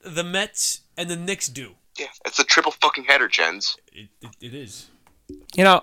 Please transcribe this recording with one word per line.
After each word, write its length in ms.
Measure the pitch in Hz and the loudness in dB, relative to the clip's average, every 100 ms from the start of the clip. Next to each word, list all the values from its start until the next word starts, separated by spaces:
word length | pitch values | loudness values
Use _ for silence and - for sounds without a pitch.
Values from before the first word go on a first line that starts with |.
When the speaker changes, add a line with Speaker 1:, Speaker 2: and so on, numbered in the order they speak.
Speaker 1:
the 220 | 190 160 | -10 -6
Mets, 560 | 175 185 214 - - - _ - | -2 -2 -4 -4 -4 -4 _ -10
and 120 | 175 | -8
the 80 | 175 | -6
Knicks 320 | 175 196 - | -6 -6 -6
do. 280 | 123 117 _ _ - | -10 -14 _ _ -14
Speaker 2:
Yeah, 100 | - - - | -14 -10 -6
it's 120 | - | 0
a 60 | |
triple 280 | - - 156 | 4 4 2
fucking 320 | - 151 143 | 2 0 0
header, 240 | 131 139 120 | 2 2 4
Jens. 480 | - 165 95 - - _ | 0 0 -2 -6 -6 _
Speaker 1:
It, 160 | - 104 _ | -20 -20 _
it, 100 | 117 - | -20 -18
it 140 | 117 | -18
is. 320 | 135 117 - - _ _ _ - - - - | -16 -16 -18 -20 _ _ _ -20 -20 -6 4
Speaker 3:
You 80 | |
know, 180 | 190 180 | 6 6